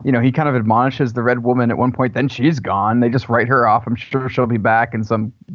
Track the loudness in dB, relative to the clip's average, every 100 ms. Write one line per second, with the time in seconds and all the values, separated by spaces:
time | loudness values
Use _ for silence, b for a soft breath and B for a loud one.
0 | 0 2 2 2 0 0 2 2 2 0
1 | -4 0 0 0 0 2 0 0 -2 0
2 | -2 -2 -4 0 0 0 -4 -2 0 2
3 | 2 0 0 0 2 2 4 2 0 -8
4 | -4 -6 -4 -2 0 0 2 2 0 -4
5 | -4 -2 -4 -10 -20